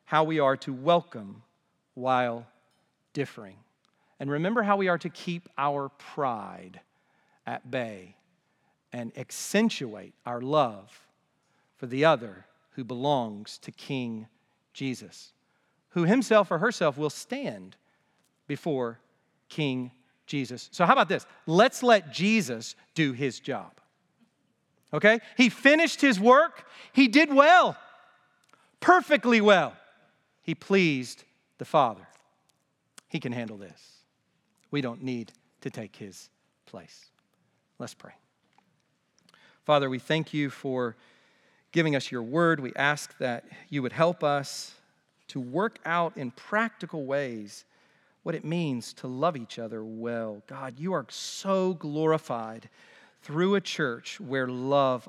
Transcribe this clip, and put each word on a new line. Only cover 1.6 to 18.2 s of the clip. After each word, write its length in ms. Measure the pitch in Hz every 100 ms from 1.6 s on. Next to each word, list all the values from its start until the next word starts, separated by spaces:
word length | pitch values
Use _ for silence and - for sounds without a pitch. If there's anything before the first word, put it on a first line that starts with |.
| _ _ _
while 520 | - 123 127 120 117 117 _ _ _ _ _ _
differing. 420 | 147 131 - 101 101 _ _ _ _ _ -
And 100 | 139
remember 320 | 147 175 233
how 140 | 208 202
we 100 | 190
are 120 | 170
to 120 | 170
keep 380 | - - 170 - -
our 300 | 139 143 139
pride 920 | - - - 135 113 95 90 92 90 _ _ _ _ _ _
at 240 | - 123 127
bay 460 | 127 113 101 90 _ _ _ _ _ _ _ _
and 180 | 123 113 -
accentuate 960 | 127 - - 202 226 - 127 104 95 _
our 160 | 120 120
love 680 | 131 151 127 101 104 - _ _ _ _ _ _ _
for 120 | _ 127
the 180 | 131
other 420 | 156 139 113 92 - _ _
who 140 | -
belongs 760 | 120 123 139 139 113 104 107 -
to 140 | -
King 560 | - - 135 120 113 110 _ _ _ _
Jesus, 600 | - 135 120 104 - - _ _ _ _ _ _
who 160 | 180
himself 460 | 165 254 214 220 196
or 80 | 165
herself 400 | 220 - 160 131
will 100 | 151
stand 680 | - - 262 226 104 92 - _ _ _ _